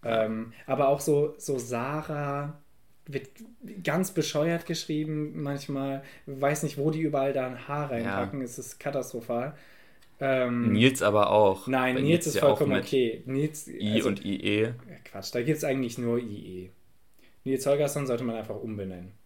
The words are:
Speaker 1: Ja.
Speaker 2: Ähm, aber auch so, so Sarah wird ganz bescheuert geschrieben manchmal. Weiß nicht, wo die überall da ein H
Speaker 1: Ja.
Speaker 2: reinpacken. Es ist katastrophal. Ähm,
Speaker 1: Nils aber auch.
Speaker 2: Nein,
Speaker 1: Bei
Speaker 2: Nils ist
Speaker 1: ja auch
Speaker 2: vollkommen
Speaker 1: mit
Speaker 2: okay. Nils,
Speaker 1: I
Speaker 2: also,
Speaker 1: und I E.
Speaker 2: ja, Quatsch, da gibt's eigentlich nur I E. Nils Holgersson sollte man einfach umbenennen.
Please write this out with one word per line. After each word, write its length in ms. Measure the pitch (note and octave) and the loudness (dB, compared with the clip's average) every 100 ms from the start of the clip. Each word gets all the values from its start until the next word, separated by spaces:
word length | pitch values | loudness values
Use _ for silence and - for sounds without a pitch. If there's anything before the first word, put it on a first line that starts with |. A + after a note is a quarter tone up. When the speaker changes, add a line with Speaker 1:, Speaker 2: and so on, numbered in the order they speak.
Speaker 1:
Ja. 220 | A#2 A2+ A2 | 0 0 0
Speaker 2:
Ähm, 280 | A2 A2+ - - | -2 -8 -14 -4
aber 220 | C3+ C#3 | 2 4
auch 120 | C#3+ | 4
so, 340 | D3+ D3 D3 - | 4 4 2 -2
so 200 | - C3+ | -4 -4
Sarah 1000 | A#2 A#2+ B2+ D3+ D3+ D3+ C#3+ C#3+ C#3+ D#3+ - - - - - | -2 -4 -2 -4 -6 -6 -4 -4 -6 -10 -18 -20 -20 -20 -10
wird 220 | C#3 - - A3+ - B3 - | -8 -8 -20 -20 -18 -16 -8
ganz 280 | E3+ D#3 F#3 | -2 0 0
bescheuert 540 | - D3 D3+ D3 C3+ - | 0 -2 0 0 0 -4
geschrieben 760 | E3 - D3+ D#3 D3+ D3+ D#3 | -6 -2 -2 -2 -4 -4 -4
manchmal. 600 | C#3+ C#3+ C#3+ C#3 C#3 C3+ - - - | -4 -6 -4 -4 -4 -6 -8 -18 -14
Weiß 360 | C3+ C#3 D3 | 0 2 2
nicht, 140 | - - | -2 0
wo 140 | D3 | 0
die 100 | D#3 | 2
überall 320 | D#3+ C#3+ C3+ | 0 2 2
da 140 | C3+ B2+ | 2 -2
ein 200 | C3 - | -6 -6
H 180 | C#3+ C#3+ | -4 -2
Speaker 1:
Ja. 0 | |
Speaker 2:
reinpacken. 500 | A#2+ A2+ G2 - C#3 | -2 -2 -2 -2 -4
Es 180 | B2+ - | -6 -8
ist 200 | B2+ - | -12 -8
katastrophal. 760 | D3 C#3 A#2+ A#2+ A2+ A#2+ C3 - - - - - - - | -4 -4 -4 -8 -4 -2 -2 -8 -20 -20 -20 -20 -20 -6
Ähm, 540 | C#3 C3 B2+ A#2+ A#2 | 0 2 2 2 4
Speaker 1:
Nils 280 | G#2 A#2 C4 | 8 6 6
aber 300 | G2+ G#2 G2+ | 4 6 6
auch. 360 | G#2+ G#2 G2 - | 8 6 4 0
Speaker 2:
Nein, 280 | C3 B2+ B2+ | 0 2 2
Speaker 1:
Bei 60 | |
Speaker 2:
Nils 260 | C#3 E3+ E3 | 4 4 4
ist 80 | C#3+ | 4
Speaker 1:
ja 80 | |
auch 60 | C#3+ C3+ | 4 6
Speaker 2:
vollkommen 140 | D3 | 2
Speaker 1:
mit 100 | B2+ A#2+ | 2 2
Speaker 2:
okay. 380 | C3+ A#2+ A2 B2 | 2 2 -2 -6
Nils, 420 | C3+ D3+ D3+ - | -2 -2 -4 -14
Speaker 1:
I 260 | - G#2 | -6 0
Speaker 2:
also, 160 | A2 - | 2 2
Speaker 1:
und 140 | G2 | -2
I 120 | - F#2+ | -4 -4
E. 180 | - G#2 | 0 2
Speaker 2:
ja, 100 | A2+ B2 - - | 0 -2 -14 -20
Quatsch, 300 | - G2 F#2+ | -16 -12 -6
da 80 | A#2+ | -4
gibt's 220 | A#2+ D3 | -2 -2
eigentlich 340 | D3+ C3+ B2 A#2 | 0 -2 -2 -4
nur 220 | A#2+ A#2+ | 0 0
I 160 | A#2 G#2 - F#2 F#2 | -2 -10 -12 -12 -14
E. 60 | - - - - - - - | -18 -20 -20 -20 -20 -20 -12
Nils 220 | - C3+ C3+ | -4 -2 2
Holgersson 400 | C#3+ C#3+ D3 C3+ | 2 2 0 -2
sollte 160 | A#2+ | -2
man 120 | B2 A2+ | -2 -4
einfach 200 | A2 G#2 | -8 -8
umbenennen. 520 | A2+ G#2+ F#2+ F2+ F2+ G2+ | -8 -8 -8 -10 -14 -18